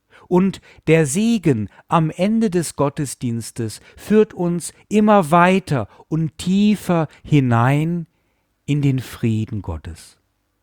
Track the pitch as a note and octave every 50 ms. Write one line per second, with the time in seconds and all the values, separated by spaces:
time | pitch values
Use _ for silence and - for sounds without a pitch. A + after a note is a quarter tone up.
0 | _ _ _ _ _ - F3+ F3+ F#3+ F#3+ - - - - - - _ D#3 D#3 E3
1 | D#3+ C3 C3+ G3 A3 A#3 A#3 G#3 - D#3+ B2+ G#2+ G#2 - - - _ - D#3+ E3
2 | D#3+ D3+ - - F3+ G#3 A3+ A3+ A3+ G#3 E3+ F3 D#3 - - - C#3 C#3 - -
3 | D3 C3 - - C3 A#2+ A#2 A#2 A2 - - - A2+ G#2+ - - - - - -
4 | - - G#3 G#3+ G#3+ - - - F3 F3 F3 E3+ - - - _ _ - G3+ G#3+
5 | G#3+ G#3+ G#3 G3+ E3+ C#3+ E3+ F3 F3 F#3 F#3+ F#3+ - - D3 B2 G2+ - _ -
6 | - _ D#3 D#3+ D#3+ D3 - - - F3+ F#3+ G3+ G#3 G#3+ G#3 - - - F3 E3
7 | D#3 - - _ - - D3+ C#3+ C3 B2 A#2 A#2 A#2 C3 C#3+ D3 D#3 E3 F3 F3
8 | D#3 - _ _ _ _ _ _ _ _ _ _ _ - C#3+ D3 C#3 C#3 C3 C3
9 | - - - - - A2+ A2 A2 G#2+ - A2 G2+ F2+ - E2 D2+ - F2 D#2+ -
10 | - - _ _ _ _ _ _ _ _ _ _